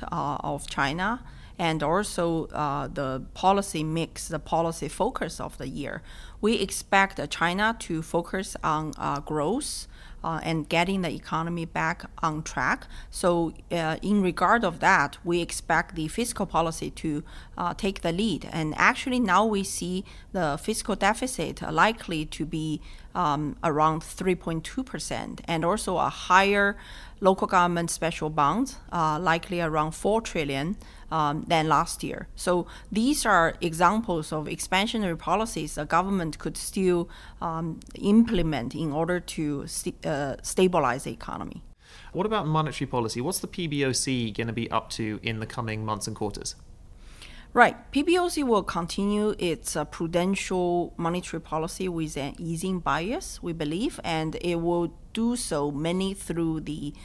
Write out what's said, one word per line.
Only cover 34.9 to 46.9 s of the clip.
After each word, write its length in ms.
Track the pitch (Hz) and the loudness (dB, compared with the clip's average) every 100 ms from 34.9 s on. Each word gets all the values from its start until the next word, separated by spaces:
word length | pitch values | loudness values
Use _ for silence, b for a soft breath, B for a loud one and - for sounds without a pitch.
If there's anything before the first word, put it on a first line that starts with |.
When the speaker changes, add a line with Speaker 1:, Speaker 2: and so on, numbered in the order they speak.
| 220 196 165 | 0 0 -2
Speaker 1:
policies 580 | - 190 220 170 151 - | 0 0 0 -4 -6 -4
the 100 | 151 | 0
government 520 | 165 190 196 160 - | 2 2 0 0 -4
could 200 | - 160 | -6 -6
still, 520 | - 202 185 175 175 B B B | -4 2 4 4 0 B B B
um, 380 | 170 160 165 - - - | -4 -2 -4 -6 -12 -2
implement 800 | 196 220 233 185 160 139 117 - | 6 6 8 4 2 2 -2 -4
in 160 | 160 | -2
order 280 | 147 165 180 | 0 0 0
to 460 | - - 151 143 165 | -2 -4 -2 -2 -4
sti-, 280 | - 180 - | -6 -6 -4
uh, 320 | 160 143 143 - | -4 -2 -2 -4
stabilize 640 | - - 185 180 135 147 | -4 4 6 6 2 2
the 80 | 143 | -4
economy. 520 | 117 - - - - - - B B B | -10 -8 -8 -8 -12 -16 -20 B B B
Speaker 2:
What 140 | 160 208 | -2 0
about 220 | 220 151 | 0 2
monetary 400 | 156 151 - 131 | 2 2 -2 -2
policy? 320 | 127 113 120 | 0 0 -2
What's 180 | 143 190 | -2 -2
the 80 | - | -4
P 200 | - 170 | -4 -2
B 180 | 143 135 | 2 2
O 60 | |
C 400 | 123 - 127 113 | 2 2 0 0
gonna 220 | 101 117 | -2 -2
be 160 | 113 117 | -2 0
up 180 | 110 - - | -2 -2 -4
to 220 | 107 104 | -4 -2
in 160 | 113 110 | -4 -4
the 60 | 110 | -6
coming 400 | - 113 107 107 | -6 -4 -4 -4
months 220 | 107 110 | -4 -4
and 80 | 107 | -4
quarters? 400 | 104 101 - - - - - | -4 -4 -10 -12 -16 -20 -20